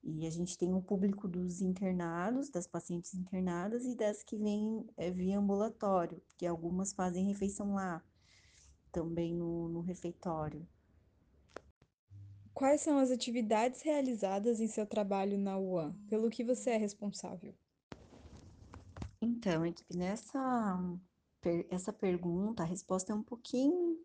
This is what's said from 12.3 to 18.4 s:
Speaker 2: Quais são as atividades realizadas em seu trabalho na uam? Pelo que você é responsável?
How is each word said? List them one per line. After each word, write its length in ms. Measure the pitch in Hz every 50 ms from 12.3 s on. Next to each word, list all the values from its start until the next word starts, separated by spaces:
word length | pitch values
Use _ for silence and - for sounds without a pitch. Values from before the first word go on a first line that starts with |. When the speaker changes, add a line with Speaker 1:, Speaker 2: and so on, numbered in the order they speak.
| - - - - -
Speaker 2:
Quais 300 | - 269 269 285 294 -
são 160 | 320 294 277
as 120 | 269 254
atividades 720 | 254 233 - - 233 247 233 214 226 214 226 254 254 -
realizadas 800 | - 311 302 294 277 262 247 208 202 190 190 202 202 240 233 214
em 80 | 226 220
seu 180 | 220 - 214
trabalho 520 | 208 - 220 208 196 196 196 196 202 202 202
na 180 | 196 196 190
uam? 380 | 190 190 185 185 175 160 147 175 - -
Pelo 220 | - 220 214 220 233
que 160 | 226 - 240
você 260 | 226 254 - - 262
é 60 | 233
responsável? 800 | 214 214 208 202 - 208 208 185 - - 180 180 175 - - - _ _ _ _ _ _ _ - - - - - - - - - -